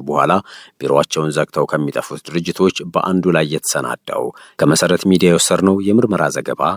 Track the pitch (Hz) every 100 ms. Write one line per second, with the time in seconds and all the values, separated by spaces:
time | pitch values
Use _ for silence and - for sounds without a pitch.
0 | 69 73 71 92 - - - _ 67 69
1 | 71 80 76 76 73 78 71 78 71 -
2 | - 78 - 82 85 - 92 - 87 90
3 | 92 92 90 80 78 78 - 73 62 60
4 | - - - - - - - - 87 87
5 | 95 90 92 85 - 87 95 98 98 110
6 | 117 87 76 - - 67 76